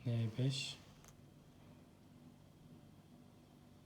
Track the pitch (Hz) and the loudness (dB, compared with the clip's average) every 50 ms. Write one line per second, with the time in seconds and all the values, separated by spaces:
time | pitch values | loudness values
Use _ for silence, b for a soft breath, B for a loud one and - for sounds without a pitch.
0 | - 123 117 117 113 110 - - 127 139 135 - - - - - - - - - | 2 4 4 6 4 4 4 4 4 4 4 4 0 -4 -6 -8 -12 -16 -18 -18
1 | - - - - - - - - - - - - - - - - - - - - | -18 -18 -18 -18 -20 -20 -20 -20 -20 -20 -20 -20 -18 -18 -18 -18 -20 -20 -20 -20
2 | - - - - - - - - - - - - - - - - - - - - | -20 -20 -20 -20 -18 -18 -18 -18 -20 -20 -20 -20 -18 -18 -18 -18 -18 -18 -18 -20
3 | - - - - - - - - - - - - - - - - - | -20 -20 -20 -18 -18 -20 -20 -20 -20 -20 -20 -20 -20 -20 -20 -20 -20